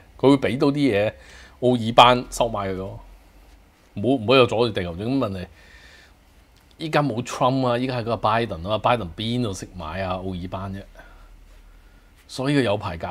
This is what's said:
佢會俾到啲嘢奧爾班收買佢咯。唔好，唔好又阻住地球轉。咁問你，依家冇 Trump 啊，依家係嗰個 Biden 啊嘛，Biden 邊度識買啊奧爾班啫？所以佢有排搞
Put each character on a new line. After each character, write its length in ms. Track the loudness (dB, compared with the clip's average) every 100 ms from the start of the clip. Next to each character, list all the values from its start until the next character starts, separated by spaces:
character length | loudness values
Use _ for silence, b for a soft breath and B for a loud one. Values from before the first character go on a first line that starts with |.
| -20 2
佢 120 | 4
會 80 | 4
俾 200 | 2 0
到 100 | 0
啲 20 |
嘢 400 | 2 0 2 0 -4 b b b b
奧 240 | 0 2
爾 80 | 2
班 320 | 8 8 8 0
收 160 | -4 -4
買 220 | -2 -6
佢 60 | -6
咯。 220 | -8 -12 -20 -20 _ -20 -20 -20 _ _ _ -4
唔 60 |
好， 220 | 0 0
唔 40 | 4
好 80 | 4
又 100 | 4
阻 200 | 2 -2
住 60 |
地 120 | -2
球 120 | -6 -8
轉。 80 |
咁 140 | -4 -2
問 120 | -2
你， 180 | -6 -12 b b b b b b b _ _ _ _ _ _
依 120 | -2
家 120 | 0
冇 200 | 0 -2
Trump 440 | -6 0 0 2 0
啊， 100 | 0
依 100 | -2
家 100 | -4
係 40 |
嗰 20 |
個 120 | -4 0
Biden 380 | 2 0 0
啊 60 | -6 -4
嘛， 80 | -2
Biden 300 | 2 0 -2 -8
邊 260 | -4 -2
度 80 | -4
識 160 | -6 -12 -12
買 260 | -10 -6
啊 100 | -6
奧 260 | -4 -6 -8
爾 80 | -8
班 240 | -10 -10
啫？ 80 | -12 -14 b b b b -20 -20 -20 -20 -20 -20 -20 _ -20 _
所 240 | -6 0
以 60 | 2
佢 40 |
有 160 | 2 0
排 180 | -4 -8
搞 100 | -6